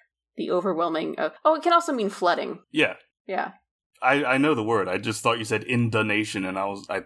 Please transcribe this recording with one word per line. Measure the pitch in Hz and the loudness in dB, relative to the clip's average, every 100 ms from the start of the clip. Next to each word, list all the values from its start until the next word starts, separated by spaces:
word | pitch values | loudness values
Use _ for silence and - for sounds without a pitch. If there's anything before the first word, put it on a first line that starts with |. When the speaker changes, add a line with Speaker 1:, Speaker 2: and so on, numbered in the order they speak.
| _ _ _ - | _ _ _ -8
Speaker 1:
The | 160 | -2
overwhelming | 180 190 165 170 160 160 - | 0 0 0 -2 -2 -4 -4
of, | 156 - | -6 0
oh, | 302 320 | 2 2
it | |
can | 349 | 4
also | 339 339 | 4 2
mean | 262 202 | -2 -2
flooding. | - 175 160 135 170 _ | 0 0 2 -2 -10 _
Speaker 2:
Yeah. | 151 135 - _ _ - | 0 0 -2 _ _ -8
Speaker 1:
Yeah. | 185 - - _ _ _ - | -4 -4 -6 _ _ _ -2
Speaker 2:
I, | 127 139 | 2 2
I | 135 135 | 2 2
know | 147 135 | 2 2
the | |
word. | 107 113 92 | 2 0 0
I | 95 | -2
just | 113 107 | -2 -2
thought | 120 117 | 0 0
you | |
said | 107 110 - | -2 -4 0
inundation, | 123 120 110 107 104 107 104 92 | 0 2 2 2 0 -2 -4 -4
and | 95 | -2
I | 98 | -4
was, | 98 - | -4 -6
I | 98 | -8